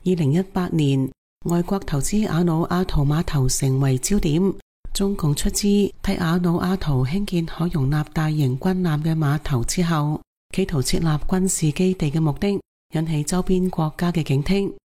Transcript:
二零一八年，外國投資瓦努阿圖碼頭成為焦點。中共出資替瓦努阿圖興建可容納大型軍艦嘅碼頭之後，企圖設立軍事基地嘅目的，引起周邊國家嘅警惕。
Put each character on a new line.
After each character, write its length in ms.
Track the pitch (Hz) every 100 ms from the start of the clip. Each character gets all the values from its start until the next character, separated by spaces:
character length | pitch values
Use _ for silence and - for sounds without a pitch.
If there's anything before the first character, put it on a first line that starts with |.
二 100 | -
零 180 | 180 143
一 100 | 156 190
八 160 | - 175
年， 420 | 165 143 135 131 - _ _ 160
外 160 | 175
國 160 | 175 196
投 180 | - 143
資 280 | 135 208 214
瓦 140 | 160
努 200 | 175 160
阿 200 | 170 180
圖 180 | 185 156
碼 200 | 143 151
頭 260 | 175 143 127
成 300 | - 135 131
為 180 | 139 127
焦 200 | - 147
點。 360 | 175 151 196 - - _ -
中 200 | - 196
共 200 | 202 156
出 140 | 147 208
資 420 | - 202 202 202 -
替 140 | - 190
瓦 180 | 170 175
努 180 | 175 170
阿 200 | 180 190
圖 300 | 151 131 127
興 180 | 185
建 220 | 208 180 165
可 200 | - 170
容 220 | - 135
納 140 | 151 151
大 180 | - 156
型 280 | 151 139 127
軍 220 | - 185
艦 220 | 180 151
嘅 140 | 156 160
碼 220 | 151 147
頭 240 | - 131
之 200 | 117 -
後， 360 | 170 165 147 151 - _ _
企 100 | -
圖 180 | 190 180
設 160 | 127 -
立 80 | 160
軍 400 | 151 - 185 185
事 240 | - 156
基 240 | 147 185
地 160 | 185 156
嘅 100 | 151
目 120 | 156
的， 260 | 139 202 196 - _ _
引 120 | 156 160
起 160 | 156
周 200 | 151 180
邊 260 | 180 185 185
國 240 | - 156 -
家 120 | 175
嘅 120 | 170
警 200 | 147 139
惕。 300 | 147 196 196 -